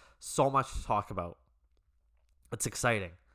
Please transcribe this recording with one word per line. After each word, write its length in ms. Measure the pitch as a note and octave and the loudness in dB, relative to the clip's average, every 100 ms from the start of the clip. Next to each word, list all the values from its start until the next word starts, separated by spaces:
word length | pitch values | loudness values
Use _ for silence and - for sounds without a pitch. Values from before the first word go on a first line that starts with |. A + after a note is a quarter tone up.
| - _ | -20 _
so 320 | - - C#3 | -2 4 4
much 200 | C3+ B2 | 4 0
to 100 | - | -6
talk 260 | - G#2 - | 0 0 0
about. 280 | F#2 F2 - _ _ _ _ _ _ _ _ _ _ _ | -6 -8 -10 _ _ _ _ _ _ _ _ _ _ _
It's 140 | A2+ A2 | -8 -6
exciting. 460 | - B2 G#2+ F2 E2+ _ | 0 0 0 -2 -12 _